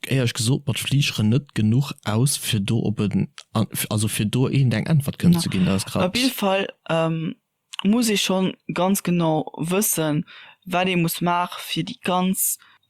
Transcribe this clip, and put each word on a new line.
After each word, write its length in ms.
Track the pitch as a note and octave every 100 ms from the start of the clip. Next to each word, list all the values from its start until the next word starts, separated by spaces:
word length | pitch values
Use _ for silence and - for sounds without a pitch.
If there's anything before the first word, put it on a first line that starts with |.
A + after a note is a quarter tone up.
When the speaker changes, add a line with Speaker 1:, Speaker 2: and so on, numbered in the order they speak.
| -
Speaker 1:
ehrlich 260 | C3 A#2+
gesagt 340 | - A2+ C#3+ -
mit 120 | -
Fliegern 500 | - C3+ - - G#2+
nicht 240 | A#2+ -
genug 380 | - G#2+ B2 C#3 -
aus, 320 | - G#2+ C#3 -
für 220 | - G#2+
do 200 | G2+ A2+
oben 520 | G#2+ G#2 G2+ G2 - - -
an, 140 | G#3 - - -
also 180 | G#2 G#2+
für 180 | - G3
do 220 | B2 B2+
irgendeine 400 | C#3 B2+ A2 -
Antwort 320 | D#3 - -
können 140 | -
Speaker 2:
Ja. 60 | E3+
Speaker 1:
zu 100 | F#3
geben, 160 | F#3+ F3+
das 180 | F#2+ -
ist 60 |
grad 180 | - F#3
Speaker 2:
Auf 60 | A#3+
jeden 140 | B3+
Fall, 340 | - G3+ G3 - - -
ähm, 460 | E3 E3 E3 D#3+ - _ _ _ -
muss 260 | G3 A#3 A3+
ich 120 | G3
schon 340 | - F#3 F#3 - -
ganz 300 | D#3 F#3 G3
genau 480 | - F3 E3 D#3 - -
wissen, 680 | D#3+ F#3 G#3 - D#3 D3+ - - - - F#3
was 200 | F3+ F#3
ich 100 | F3+
muss 240 | E3 -
machen, 340 | F3 F3 F3 -
für 240 | - E3
die 160 | F3+ -
ganz, 560 | - F3+ F#3 F#3+ - - _ _